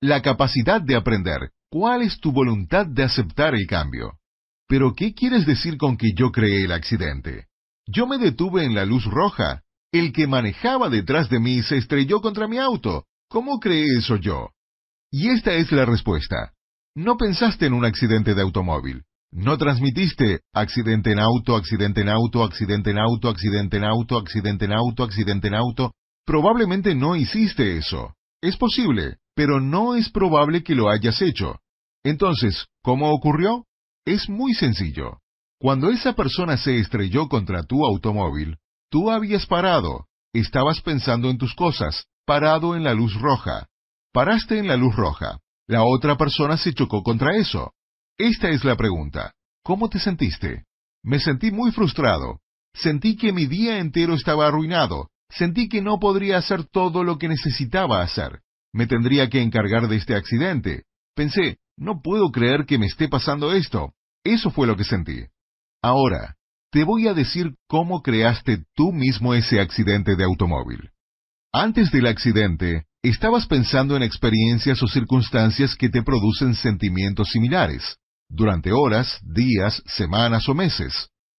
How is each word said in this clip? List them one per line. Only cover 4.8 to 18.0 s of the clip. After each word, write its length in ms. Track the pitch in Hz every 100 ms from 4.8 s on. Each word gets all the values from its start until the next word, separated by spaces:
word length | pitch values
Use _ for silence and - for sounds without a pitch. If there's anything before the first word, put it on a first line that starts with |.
| 135
qué 200 | - 214
quieres 320 | - 247 240 147
decir 320 | 131 170 147
con 200 | 143 120
que 160 | 113 90
yo 160 | 127
creé 320 | 120 110 98
el 80 | 95
accidente? 760 | 85 - 110 85 69 76 57 - _ _ _ -
Yo 200 | 104 247
me 100 | 269
detuve 480 | 208 113 185 180 143
en 80 |
la 120 | 104 98
luz 200 | 123 110
roja. 560 | 117 196 - 82 67 - _ _
El 200 | 170 170
que 160 | 139 147
manejaba 640 | 135 110 - 240 262 214
detrás 400 | 113 90 151 131
de 100 | 123
mí 220 | 120 123
se 160 | 110 139
estrelló 440 | 113 143 135 208
contra 260 | 220 202 214
mi 100 | 240
auto. 480 | 269 233 107 80 - _ _
¿Cómo 300 | 226 262 269
creé 380 | 208 160 151 123
eso 180 | 110 107
yo? 320 | 98 71 58 _ _ _ _ _ _
Y 180 | 139 214
esta 240 | 240 214
es 180 | 165 165
la 140 | 143 120
respuesta. 680 | 117 - 80 - 58 52 _ _ _ _ -
No 220 | 196 233
pensaste 480 | 220 170 233 - 151
en 80 |
un 120 | 123 117
accidente 480 | -